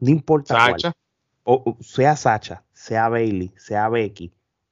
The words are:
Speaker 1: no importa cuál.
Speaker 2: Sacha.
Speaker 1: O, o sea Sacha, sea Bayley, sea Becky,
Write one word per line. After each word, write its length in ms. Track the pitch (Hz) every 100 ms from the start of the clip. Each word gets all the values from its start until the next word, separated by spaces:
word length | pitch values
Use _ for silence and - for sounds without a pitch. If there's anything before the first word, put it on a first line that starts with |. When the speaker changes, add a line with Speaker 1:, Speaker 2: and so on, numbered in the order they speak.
Speaker 1:
no 100 | 123
importa 440 | 156 - 156 -
cuál. 260 | 120 120 85
Speaker 2:
Sacha. 120 | 170 - _ _ _ _
Speaker 1:
O, 180 | - 131
o 120 | 120 113
sea 360 | - - 139 151
Sacha, 480 | 127 107 - 95 _
sea 360 | _ - 113 113
Bayley, 440 | 117 113 98 92 _
sea 320 | - 104 110
Becky, 440 | 117 104 104 85 _ _ _ _